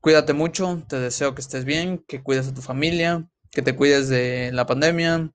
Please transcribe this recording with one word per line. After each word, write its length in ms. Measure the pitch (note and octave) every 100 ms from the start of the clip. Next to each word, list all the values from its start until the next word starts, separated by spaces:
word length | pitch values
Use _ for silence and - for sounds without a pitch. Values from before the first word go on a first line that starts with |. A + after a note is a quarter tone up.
Cuídate 320 | D#3 D#3 D3
mucho. 500 | C#3+ E3 E3 F#3 F3 -
Te 120 | C3+
deseo 340 | B2 - C#3
que 80 | C3+
estés 240 | C3 C3+ B2+
bien, 380 | D3+ F3+ F3 -
que 140 | C3+
cuides 260 | C3+ C3+ C3+
a 60 |
tu 80 | C3
familia, 680 | - C3 D#3+ E3+ E3 E3+ E3 _ _
que 120 | -
te 140 | C3+ C3
cuides 340 | C#3+ C#3 C3+
de 420 | B2+ B2 B2 B2
la 120 | B2+ A#2+
pandemia 680 | B2+ D#3 E3+ E3 E3 D#3+